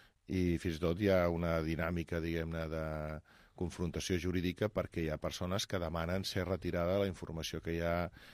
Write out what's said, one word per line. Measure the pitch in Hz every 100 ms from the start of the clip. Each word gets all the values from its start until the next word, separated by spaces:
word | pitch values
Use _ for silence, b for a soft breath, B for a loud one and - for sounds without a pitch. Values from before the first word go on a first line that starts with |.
| b b
i | - 92 90 82
fins | 92 80
i |
tot | 85 87
hi | 101
ha | 92 87
una | 85 85 82
dinàmica, | 80 82 85 85 80 85
diguem-ne, | 82 82 82 82 80
de | 80 78 78 76 78 - b b
confrontació | - 87 - 87 - - 90
jurídica | 90 92 90 87 107
perquè | - - -
hi | 80
ha | 76
persones | 82 - 90 98 -
que | 95
demanen | 82 82 82 95 95
ser | 98 90
retirada | 92 87 85 87 98
de |
la | 98
informació | 85 85 82 80 82
que | 82 82
hi |
ha | 85 85 85 B B